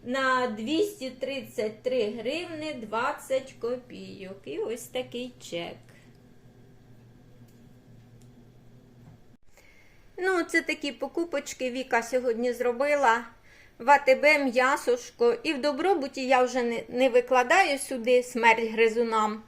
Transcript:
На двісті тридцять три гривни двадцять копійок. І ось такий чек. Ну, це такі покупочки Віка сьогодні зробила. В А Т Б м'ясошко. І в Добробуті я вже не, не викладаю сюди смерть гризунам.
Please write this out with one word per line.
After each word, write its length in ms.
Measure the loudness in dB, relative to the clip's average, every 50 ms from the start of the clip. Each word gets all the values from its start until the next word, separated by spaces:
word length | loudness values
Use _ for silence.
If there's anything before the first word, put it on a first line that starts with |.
| -6
На 440 | -4 -4 -2 0 0 2 0 0
двісті 600 | -2 -4 -6 -4 -2 0 0 0 -2 -4 -10 -12 -12
тридцять 720 | -8 -8 -8 -8 -8 -8 -10 -8 -6 -4 -4 -4 -6 -6 -6
три 280 | -2 0 0 0 -2
гривни 600 | -4 -6 -6 -6 -4 -6 -6 -8 -10 -10 -8 -8 -8
двадцять 800 | -10 -10 -6 -4 -4 -2 -4 -4 -6 -6 -4 -4 -4 -4 -6 -14 -8
копійок. 800 | -6 -6 -6 -8 -10 -16 -16 -16 -14 -16 -14 -14 -14 -14 -16 -16 -14
І 120 | -12 -8
ось 260 | -8 -6 -6 -8 -10 -12
такий 500 | -10 -10 -10 -10 -8 -10 -10 -10 -10 -14 -18
чек. 360 | -16 -10 -10 -8 -8 -10 -12 -16 -20 -20 -20 -20 -20 -20 -20 -20 -20 -20 -20 -20 -20 -20 _ -20 -20 -20 -20 -20 -20 -20 -20 -20 -20 -20 -20 -20 -20 -20 -20 -20 -20 -20 -20 -20 -20 -20 -20 -20 _ -20 -20 -20 -20 -20 -20 -20 -20 -20 -20 -20 -20 -20 -20 -20 -20 -20 -20 -20 -20 -20 -20 -20 -20 -20 -20 _ -20 -20 -20 _ -20 -20 -20 -20 -20 -20 -20 -20 -20 -20 -20 -20 -20 -18 -8
Ну, 260 | -2 0 0 2 0 0
це 180 | 0 0 0
такі 300 | 0 0 -6 -4 -6 -8
покупочки 800 | -6 -6 -8 -6 -4 -4 -4 -2 -4 -6 -6 -6 -8 -6 -6 -4
Віка 320 | -4 -6 -4 -2 -2 -2 -2
сьогодні 500 | 0 -2 0 0 0 -2 0 -2 -2 -2
зробила. 720 | -2 -2 -2 -2 0 0 0 2 2 4 2 2 2 -2 -10 -20 _ _ -20 -20 -20 -20 -20 _ -4
В 100 | 4 6
А 80 | 6
Т 180 | 6 6 4 4
Б 240 | 6 6 6 6 6
м'ясошко. 920 | 2 2 2 2 4 4 2 0 0 0 0 0 -2 -16 _ 2 2 2 2 2 -2
І 100 | -4 -4
в 80 | 0
Добробуті 680 | -2 -2 -2 0 2 2 2 2 0 -4 -6 -6 2
я 160 | 2 4 4 4
вже 200 | 2 2 -2 -2
не, 200 | -2 -2 -4 -8 -6
не 200 | 0 2 2 4
викладаю 680 | 4 2 2 4 2 2 4 4 4 4 4 4 0 -4
сюди 440 | -4 -6 -8 -4 2 4 4 4 4
смерть 480 | 0 -4 2 4 4 4 4 0 -4
гризунам. 720 | 2 4 2 4 4 0 0 0 2 0 0 0 -2 -6 -12